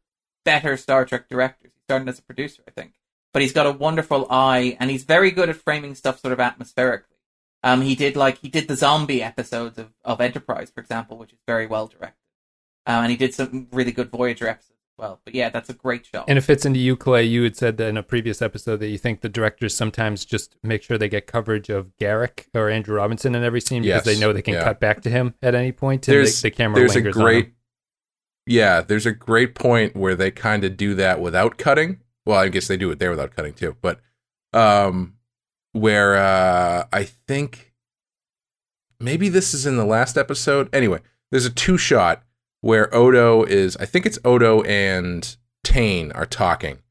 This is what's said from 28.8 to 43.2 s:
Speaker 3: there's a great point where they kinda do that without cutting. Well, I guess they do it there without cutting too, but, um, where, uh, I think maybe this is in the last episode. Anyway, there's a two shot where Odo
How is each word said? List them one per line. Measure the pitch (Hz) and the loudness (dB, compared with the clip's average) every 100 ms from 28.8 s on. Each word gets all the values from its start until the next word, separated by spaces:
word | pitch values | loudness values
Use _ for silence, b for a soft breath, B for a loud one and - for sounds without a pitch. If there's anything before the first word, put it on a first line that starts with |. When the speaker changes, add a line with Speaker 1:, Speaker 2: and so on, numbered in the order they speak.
Speaker 3:
there's | 80 104 113 | 2 -2 -2
a | |
great | 110 - 113 123 | -4 0 2 2
point | - 127 120 107 98 | 0 2 2 0 -2
where | 95 | -2
they | 92 95 | 0 -2
kinda | - 110 107 98 | -2 -2 -2 -2
do | 92 101 | -4 -4
that | 98 95 85 | 0 0 0
without | 87 85 110 - | -2 0 0 0
cutting. | - 139 160 185 _ _ - | 0 2 0 -6 _ _ 0
Well, | 101 | 2
I | 95 | 2
guess | 92 - | 0 -2
they | 95 | -2
do | 92 | -2
it | 76 | -2
there | 92 | -4
without | 82 69 | -4 -6
cutting | - 76 | -8 -10
too, | 73 85 - | -8 -10 -6
but, | 92 82 _ _ _ _ _ | -6 -6 _ _ _ _ _
um, | 117 110 104 98 90 87 - _ _ _ _ _ | 2 4 4 2 0 -6 -12 _ _ _ _ _
where, | 110 107 104 101 98 | -2 2 4 4 4
uh, | 98 95 92 90 90 87 - | 4 4 4 2 2 -2 -4
I | 98 | -6
think | 98 _ - 139 143 - _ _ _ _ _ _ _ _ _ _ _ _ _ - | -6 _ -6 -6 -6 -10 _ _ _ _ _ _ _ _ _ _ _ _ _ -10
maybe | 117 160 202 | -4 -2 0
this | 185 185 | 0 0
is | 147 139 | -4 -2
in | 131 | 0
the | |
last | 104 110 123 - | 2 2 0 -2
episode. | 139 139 - 139 135 | -2 -4 0 0 0
Anyway, | 135 117 85 _ _ - | 0 0 -2 _ _ -4
there's | 135 123 | -2 -2
a | |
two | 117 - 185 | -2 0 2
shot | - 123 87 82 _ _ _ _ | 2 4 4 0 _ _ _ _
where | 110 110 107 | 2 2 4
Odo | 117 123 127 | 6 6 8